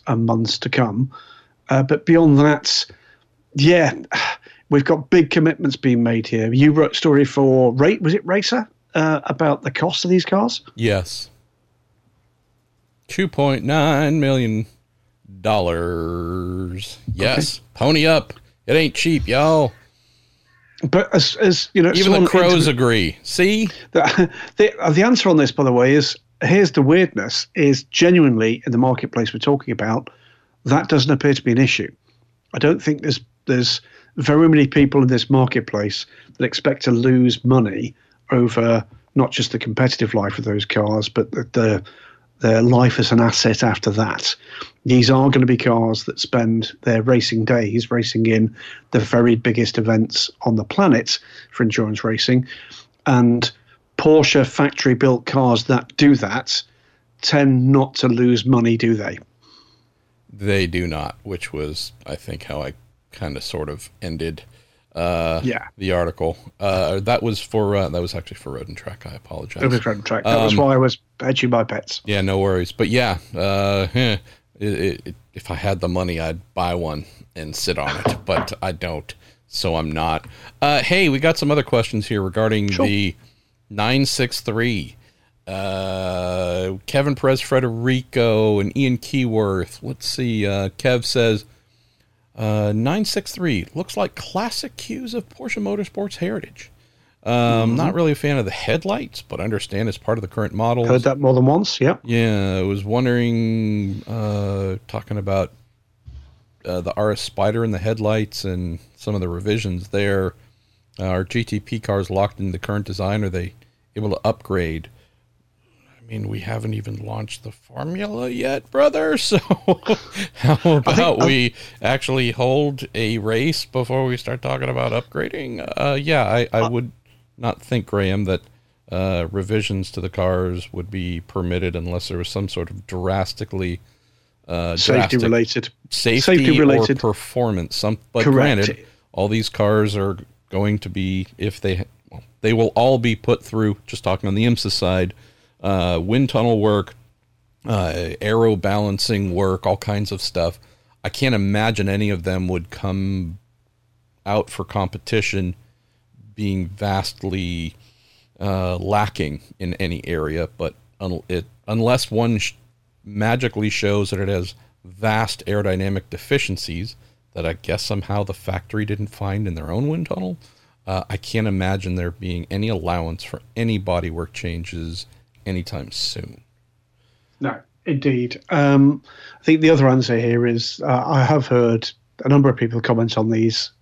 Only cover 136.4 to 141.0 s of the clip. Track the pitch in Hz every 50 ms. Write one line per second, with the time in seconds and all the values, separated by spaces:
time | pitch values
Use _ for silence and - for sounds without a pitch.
136.4 | 135 143 156 151 151 139 135 113 110 107 135 135 - 110 101 - - - - 127
137.4 | 123 113 101 90 82 - - - - 104 107 - - _ - 117 113 147 135 131
138.4 | 139 147 123 98 98 101 - - - - _ _ _ _ - - 98 104 107 113
139.4 | 107 - - - 104 104 107 107 107 104 101 101 98 98 90 - - - _ _
140.4 | _ _ 95 95 101 104 104 101 - 98 - 95